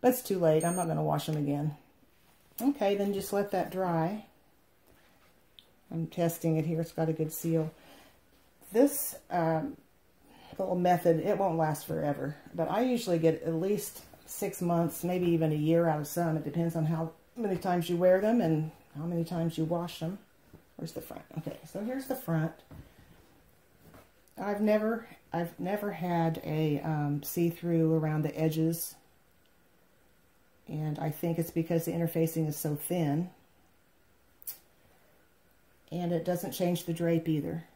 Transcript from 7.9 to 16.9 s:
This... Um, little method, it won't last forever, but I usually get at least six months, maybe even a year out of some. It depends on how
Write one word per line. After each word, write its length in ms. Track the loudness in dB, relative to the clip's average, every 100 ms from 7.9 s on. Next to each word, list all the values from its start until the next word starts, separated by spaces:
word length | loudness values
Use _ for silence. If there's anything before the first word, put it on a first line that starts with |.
| -20 -20 _ _ _ _ _ -2
This... 440 | 4 4 4 -6 -10 _
Um, 480 | 0 2 2 -2 -10 _ _ _ _ _ -20 -20 -6
little 200 | -2 2
method, 420 | 4 4 4 4
it 180 | 2 2
won't 220 | 2 2
last 260 | 0 0
forever, 520 | -4 -2 -2 -2 -4 -8 -12
but 160 | -4 -2
I 120 | 0
usually 360 | 2 0 2 4
get 240 | 4 2
at 120 | -2
least 480 | -2 0 -2 -2 -12 -20 -20 -16
six 340 | -6 -6 -4
months, 420 | 0 2 2 0
maybe 240 | -4 0 2
even 240 | 4 2
a 60 | 2
year 320 | 4 4 4
out 120 | 2
of 60 | -2
some. 300 | -2 0 0
It 80 |
depends 320 | -2 -2 0 0
on 80 |
how 260 | 0